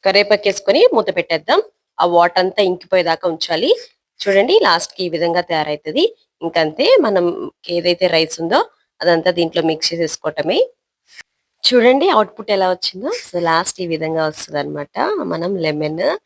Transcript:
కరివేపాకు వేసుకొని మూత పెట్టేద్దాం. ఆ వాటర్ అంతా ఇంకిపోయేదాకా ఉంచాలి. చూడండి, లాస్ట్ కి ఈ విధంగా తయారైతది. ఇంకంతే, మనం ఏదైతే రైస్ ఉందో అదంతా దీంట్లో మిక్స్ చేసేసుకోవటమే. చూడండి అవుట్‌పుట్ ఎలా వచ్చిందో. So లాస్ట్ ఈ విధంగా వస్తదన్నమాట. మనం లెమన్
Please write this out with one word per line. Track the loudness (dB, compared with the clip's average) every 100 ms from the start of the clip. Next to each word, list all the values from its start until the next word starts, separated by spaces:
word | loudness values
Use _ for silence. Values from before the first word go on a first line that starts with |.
కరివేపాకు | 2 2 2 0 0
వేసుకొని | -2 0 4 4
మూత | 4 0 -4
పెట్టేద్దాం. | -4 -4 0 0 -2 _ _ -2
ఆ |
వాటర్ | 2 4 4 2
అంతా | -2 0
ఇంకిపోయేదాకా | 0 0 -2 0 0 -2 -4
ఉంచాలి. | -6 -4 -2 0 -2 -4 _ _ _ 0
చూడండి, | 2 4 4
లాస్ట్ | 4 2 0
కి | -6
ఈ | -6
విధంగా | -2 0 0
తయారైతది. | 0 -2 -2 -6 -4 -2 -2 -2 _ _
ఇంకంతే, | -4 -2 -2 0 4 4
మనం | 4 2 0 -2 -10 _ -6
ఏదైతే | -4 -2 0 2
రైస్ | 2 0 -4
ఉందో | 0 0 0 _ _ _
అదంతా | 2 2 2
దీంట్లో | 0 -2 0
మిక్స్ | -2 -2 -4
చేసేసుకోవటమే. | -4 -4 -4 -6 -4 -2 0 -2 _ _ _ _ -20 -20 _ _ _
చూడండి | 0 4 4 4 4
అవుట్‌పుట్ | 2 0 -4 -4
ఎలా | 0 0
వచ్చిందో. | -2 -6 -8 -8
So | -8 -8 -4
లాస్ట్ | 0 0 0 -4
ఈ | -6
విధంగా | -4 -4 -2 -2
వస్తదన్నమాట. | -2 -4 -4 -6 -8 -10 -6
మనం | -4 -2 -4 -4 -4 -2
లెమన్ | -2 -2 -4 -2 -2 -4